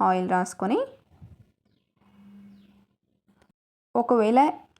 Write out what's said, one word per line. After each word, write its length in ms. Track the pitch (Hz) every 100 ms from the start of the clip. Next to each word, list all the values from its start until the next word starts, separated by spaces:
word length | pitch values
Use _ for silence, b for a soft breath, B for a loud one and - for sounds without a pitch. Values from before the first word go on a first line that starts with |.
| 190
ఆయిల్ 240 | 185 185 185
రాసుకొని. 440 | 185 - 190 320 539 - _ _ - - _ _ _ _ _ _ _ 202 202 202 202 202 202 _ _ _ _ _ _ _ _ _ _ _ _ 240
ఒకవేళ 440 | 240 240 214 247 294 - -